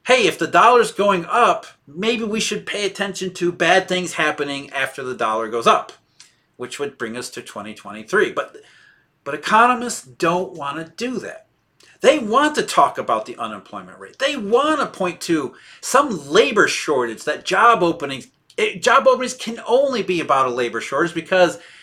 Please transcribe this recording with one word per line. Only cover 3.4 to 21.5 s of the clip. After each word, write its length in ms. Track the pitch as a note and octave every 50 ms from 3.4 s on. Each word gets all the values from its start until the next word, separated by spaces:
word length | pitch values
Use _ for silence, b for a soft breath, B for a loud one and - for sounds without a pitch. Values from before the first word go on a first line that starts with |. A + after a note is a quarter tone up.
| F3 F3
bad 360 | F3 - F3 E3 F#3 F#3+ F#3
things 260 | - F#3 F#3 F3+ D#3 -
happening 580 | - D#3 D3+ D3 - C#3+ C#3+ C#3 C#3 C#3 -
after 320 | C3+ C#3 C3+ C3 - - C3
the 120 | B2+ B2
dollar 340 | A2 A#2 A2 A2 A2+ A2+ G#2+
goes 180 | A#2 A#2 A2
up, 240 | G#3+ - - - - - _ _ b b b b b b b b b _
which 220 | - B2 B2 - -
would 180 | C#3+ C#3+ -
bring 200 | - B2 A2 A2+
us 120 | B2 A#2 -
to 100 | - C3
twenty 320 | A#2 - - G#2+ G2+ A2 G#2
twenty-three. 580 | - - G2 G2+ A2 A2 - F3+ G#3+ F#3 B2
But, 260 | - - - - - - b b b b b b b b b b b _ -
but 120 | C#3 C#3+
economists 680 | D3+ - - G#3+ A3 A#3 B3 B3 A#3 A#3+ A#3+ - - -
don't 500 | C3 B2 - - E3 F3 F3+ F#3+ F#3+ F3+
want 240 | D#3+ C#3+ C#3 C#3+
to 160 | D#3+ E3 D#3+ -
do 240 | - A3+ B3+ B3+ F#3+
that. 280 | G#2+ F2+ - - _ _ _ _ _ _ _ b b b b b
They 180 | - A#3+ D#4 D4+
want 360 | A3+ G#3 A3+ C4+ D4 D4+ D4+
to 80 | - -
talk 340 | - - - D3 C3+ -
about 280 | - A#2 - A#2 A2 A2
the 120 | B2+ A#2
unemployment 600 | - A#2 A2 G#2+ G2 F#2 - - G2 F#2 F#2 - -
rate. 200 | G2 F#2+ - -
They 180 | C4 D4 D4
want 420 | B3+ G3+ G3 A#3 B3 C#4+ D#4 D#4 C#4+
to 80 | A#3
point 340 | - - - F#3+ F3+ E3+ -
to 340 | - - E3 D#3 C3+ A2+ B B B B B B
some 480 | - - - C4 D4 C#4 G#3 D#3 C#3 C#3
labor 380 | D#3 G#3 C#4 C#4 A#3 G#3 D#3
shortage, 560 | - - - - D#3+ D3 B2+ A#2+ A2+ A2 - -
that 220 | D3+ D3 - -
job 380 | - F#3 F#3+ G#3+ A#3+ A3+ F3 F3
openings, 440 | E3+ E3 - D3 C3+ C3+ B2 - - _ _ _ _ _
eh, 200 | - G#3+ G#3+ G#3 F3+
job 280 | - A#3+ A#3 C4+ C4+
openings 260 | C4+ B3 A#3 B3+ A#3+ -
can 260 | - - A3+ A#3 - -
only 340 | - A#3 C4 C#4+ C#4 B3+ A3
be 200 | F3+ - F#3 E3
about 260 | C#3+ C#3+ C#3+ C3+ C3
a 40 | B2+
labor 300 | A#2+ B2+ B2 A#2 G#2+ A2+
shortage 320 | - - C3+ C#3+ E3+ E3 E3
because 460 | E3 D#3+ - F#3+ F#3 F3+ D#3+